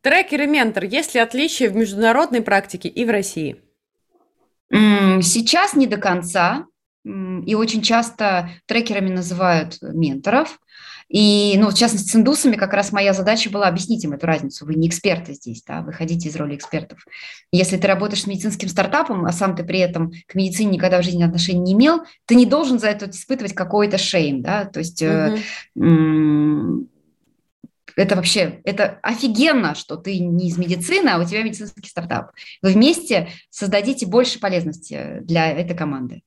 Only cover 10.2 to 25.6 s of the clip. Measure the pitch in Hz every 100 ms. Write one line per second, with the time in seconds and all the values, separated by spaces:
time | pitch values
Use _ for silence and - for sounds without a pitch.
10.2 | - 233 311 - _ - - - - 202
11.2 | 208 208 202 196 214 202 233 214 - 226
12.2 | 226 294 269 214 196 202 202 208 196 190
13.2 | 190 226 220 208 196 170 - 226 156 143
14.2 | 165 156 135 - 147 156 165 165 202 165
15.2 | - 143 - 113 - 147 160 160 165 170
16.2 | 165 151 147 143 - 165 - - _ -
17.2 | - - _ 180 185 185 190 185 202 202
18.2 | 202 196 220 - 190 170 190 285 320 202
19.2 | 170 170 196 170 170 185 180 170 165 170
20.2 | _ 185 190 180 214 185 185 180 180 175
21.2 | 170 170 180 180 180 196 277 330 - _
22.2 | - 240 247 285 311 247 214 208 196 -
23.2 | - 262 202 - 175 208 208 190 - 180
24.2 | 151 139 135 208 196 - 170 - 160 -
25.2 | 202 214 214 -